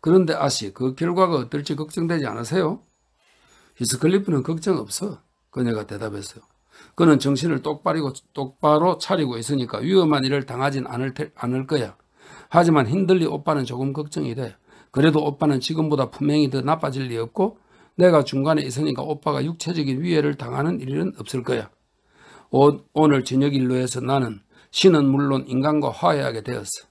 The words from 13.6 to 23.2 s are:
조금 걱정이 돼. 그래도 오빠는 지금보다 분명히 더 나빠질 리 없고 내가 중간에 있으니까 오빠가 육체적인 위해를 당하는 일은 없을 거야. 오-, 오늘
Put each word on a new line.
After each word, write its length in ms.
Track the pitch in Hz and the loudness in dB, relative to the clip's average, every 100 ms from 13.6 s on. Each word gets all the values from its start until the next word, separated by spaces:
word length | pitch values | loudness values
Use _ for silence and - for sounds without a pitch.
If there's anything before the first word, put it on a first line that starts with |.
조금 280 | 123 123 135 | -2 -4 -4
걱정이 420 | 139 151 156 143 | -4 -8 -6 -6
돼. 220 | 117 120 - _ _ _ | -6 -10 -12 _ _ _
그래도 340 | - 151 151 | 2 4 4
오빠는 340 | 151 139 156 139 | 0 0 0 0
지금보다 520 | 123 160 156 147 127 | -2 -2 0 0 -2
분명히 400 | - 147 147 143 | -2 0 2 2
더 100 | 135 | 0
나빠질 480 | 131 160 160 135 131 | -2 -2 -2 -4 -6
리 100 | 117 | -6
없고 400 | 117 - 196 - _ _ _ - | -6 -2 -2 -2 _ _ _ 2
내가 260 | 180 160 | 6 6
중간에 400 | 135 139 135 156 | 4 -2 0 0
있으니까 400 | 139 120 156 131 | -2 -4 -4 -4
오빠가 420 | 139 151 - 139 | -6 -6 -4 -2
육체적인 580 | 139 165 - 170 143 131 | -4 -6 -8 -4 -4 -4
위해를 340 | 175 160 147 143 | -2 0 0 -2
당하는 440 | 120 131 151 180 | -8 -4 -2 -2
일은 340 | 131 143 180 - | -4 -4 -4 -6
없을 240 | 110 131 | -8 -6
거야. 280 | 123 123 107 _ _ _ _ _ - - _ | -4 -4 -6 _ _ _ _ _ -20 -20 _
오-, 300 | 131 143 139 - | 4 4 4 -4
오늘 320 | - 151 143 | 2 4 4